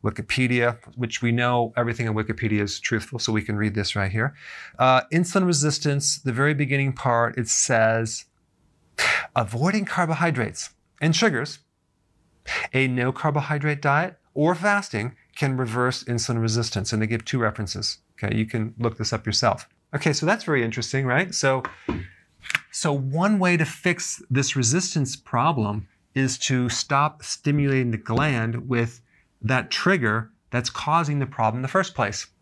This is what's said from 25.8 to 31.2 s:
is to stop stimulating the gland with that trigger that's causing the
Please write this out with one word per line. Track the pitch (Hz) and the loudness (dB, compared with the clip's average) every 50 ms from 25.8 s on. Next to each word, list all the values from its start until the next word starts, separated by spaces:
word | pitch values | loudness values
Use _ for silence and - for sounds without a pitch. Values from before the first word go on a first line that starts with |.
| 95 - _ _ _ _ _ | -6 -10 _ _ _ _ _
is | 135 135 131 127 - | 0 2 2 0 -2
to | - - 131 127 123 | -2 0 0 2 2
stop | 120 - - - - 139 139 147 151 151 - - | 0 -2 -4 -4 0 2 2 2 0 -2 -6 -10
stimulating | - - - _ 147 143 147 143 139 135 131 127 120 | -10 -10 -4 _ 0 2 2 2 2 2 2 2 0
the | 113 | -2
gland | 110 - - 113 120 143 156 135 117 110 113 117 117 117 | -2 -2 0 0 2 2 2 2 0 0 -2 -2 -4 -2
with | 131 127 120 117 117 - - _ _ _ _ _ _ _ _ | 0 0 2 2 0 -2 -10 _ _ _ _ _ _ _ _
that | - 107 131 127 113 - | -2 0 0 0 0 -2
trigger | - - - 175 196 180 123 107 104 113 113 - _ _ _ _ | -4 0 2 2 2 4 2 2 2 0 -2 -6 _ _ _ _
that's | - 123 120 - | -4 -4 -4 -2
causing | - - - - 156 165 170 147 147 | -8 -6 -2 0 2 2 2 2 0
the | 143 | -2